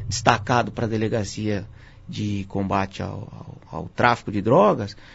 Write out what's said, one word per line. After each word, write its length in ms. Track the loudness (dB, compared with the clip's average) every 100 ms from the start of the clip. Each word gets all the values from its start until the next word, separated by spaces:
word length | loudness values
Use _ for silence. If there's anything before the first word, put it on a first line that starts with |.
| -2
destacado 640 | 0 2 2 2 2 2
pra 140 | -2 -2
delegacia 840 | 0 0 0 -2 -4 -2 -2 -6 -14 -20 -18 -12
de 380 | -4 -2 -4 -4
combate 540 | -4 0 0 -2 -4
ao, 560 | -8 -8 -12 -14 -14 -16 -12
ao, 100 | -10
ao 80 | -6
tráfico 420 | 2 2 2 -2
de 80 | -2
drogas, 560 | 4 6 6 4 -2 -8 -20